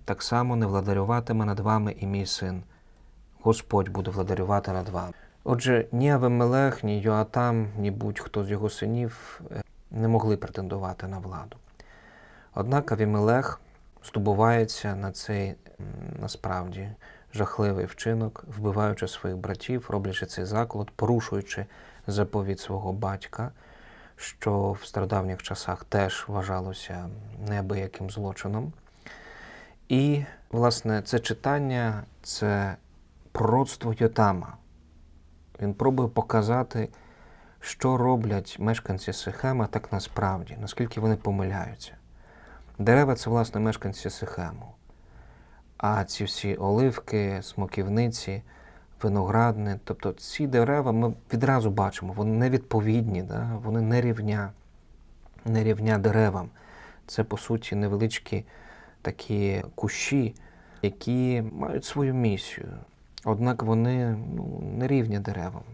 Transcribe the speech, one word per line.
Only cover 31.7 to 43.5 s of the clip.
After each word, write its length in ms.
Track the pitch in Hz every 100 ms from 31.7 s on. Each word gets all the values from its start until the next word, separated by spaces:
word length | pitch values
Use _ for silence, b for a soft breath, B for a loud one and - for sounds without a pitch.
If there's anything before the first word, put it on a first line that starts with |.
| 123 117 107 - -
це 540 | - - 104 101 98 95 - - - - -
пророцтво 640 | - 110 120 139 - 117 113
Йотама. 580 | 113 - 104 92 - - - - - - - - - - - -
Він 120 | 104
пробує 360 | 98 127 131 120
показати, 800 | 117 - 113 107 120 123 117 - B B B B B B B
що 380 | - - 131 127
роблять 640 | 123 127 113 101 92 -
мешканці 540 | 107 113 - 95 -
Сихема 540 | 92 - - 131 131 104
так 240 | 110 -
насправді, 640 | 101 - - 98 95 - -
наскільки 380 | 104 - 117 -
вони 160 | 110 107
помиляються. 760 | - 98 95 98 95 110 - - - B B B B B B -
Дерева — 360 | 101 123 139 120
це, 140 | -
власне, 320 | 117 113